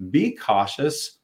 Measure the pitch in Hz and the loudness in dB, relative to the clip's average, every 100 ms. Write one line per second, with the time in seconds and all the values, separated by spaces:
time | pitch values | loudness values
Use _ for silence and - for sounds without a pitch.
0 | 92 143 226 - - 101 101 - 151 147 | 0 2 2 -2 2 2 2 0 -2 -2
1 | - _ | -10 _